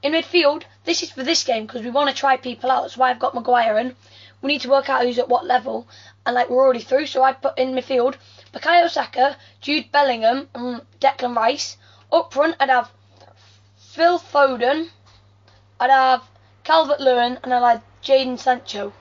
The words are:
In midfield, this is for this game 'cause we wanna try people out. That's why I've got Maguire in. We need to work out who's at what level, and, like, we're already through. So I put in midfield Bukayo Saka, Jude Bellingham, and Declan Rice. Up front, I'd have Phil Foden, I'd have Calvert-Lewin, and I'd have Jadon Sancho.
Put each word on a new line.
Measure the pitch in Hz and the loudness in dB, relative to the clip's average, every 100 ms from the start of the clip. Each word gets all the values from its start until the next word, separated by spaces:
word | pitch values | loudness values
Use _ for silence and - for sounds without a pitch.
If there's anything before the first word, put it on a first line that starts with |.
In | 285 | -2
midfield, | 330 - 349 294 311 - _ - | -4 -2 0 2 0 -10 _ -6
this | 339 | -6
is | 330 | -6
for | - | -8
this | 262 320 | -4 -2
game | - 226 220 | -2 -4 -6
'cause | 247 | -10
we | 233 | -4
wanna | 254 285 | -2 -2
try | 262 277 262 | 0 0 0
people | 254 240 254 | -2 -8 -2
out. | 254 | -2
That's | - 233 | -2 0
why | 262 | 0
I've | 240 | 0
got | 254 | -4
Maguire | 240 233 247 226 214 | -4 0 2 2 0
in. | 247 - _ - - _ | -4 -10 _ -20 -20 _
We | 269 | -4
need | 294 | -4
to | 247 | 0
work | 277 269 | 0 0
out | 262 | -2
who's | 247 240 | 0 -2
at | - | 0
what | 240 - | -2 2
level, | 254 214 226 - - - _ | -2 -2 -10 -12 -20 -20 _
and, | - 247 | -4 -2
like, | - | 0
we're | 247 | 2
already | 269 240 | 2 2
through. | - 262 294 | -2 -2 -2
So | - | 2
I | 262 | 2
put | 262 277 - | 2 -6 -4
in | 254 | -4
midfield | 254 247 262 247 269 - - _ | -4 -2 0 0 -4 -20 -20 _
Bukayo | - 302 349 339 | -8 2 4 4
Saka, | 311 - - 277 277 - _ | 0 -4 0 0 0 -20 _
Jude | - 302 - | -4 -4 0
Bellingham, | 285 277 240 220 262 277 | 2 2 2 0 0 -6
and | 247 247 240 - _ | -10 -10 -10 -14 _
Declan | 269 277 247 233 | -2 0 -4 0
Rice. | 226 285 - - _ _ _ | -2 -2 -8 -14 _ _ _
Up | 330 - | 0 0
front, | 269 311 330 | 0 0 0
I'd | 269 | 0
have | 254 226 _ _ _ - _ _ _ _ _ | 0 0 _ _ _ -20 _ _ _ _ _
Phil | _ - 339 349 | _ 0 2 2
Foden, | - 285 269 247 240 302 330 _ _ _ _ _ _ _ _ _ | -2 2 2 2 -2 -2 -4 _ _ _ _ _ _ _ _ _
I'd | 247 | 2
have | 269 262 247 - _ _ _ | 4 4 0 -2 _ _ _
Calvert-Lewin, | - 320 285 285 269 247 240 254 | 0 2 2 0 2 2 0 -4
and | 254 247 | -2 0
I'd | 240 | 2
have | 226 _ _ | 0 _ _
Jadon | - 269 262 247 | 0 2 2 -4
Sancho. | - 247 - 202 202 - | -2 -2 -4 -10 -10 -12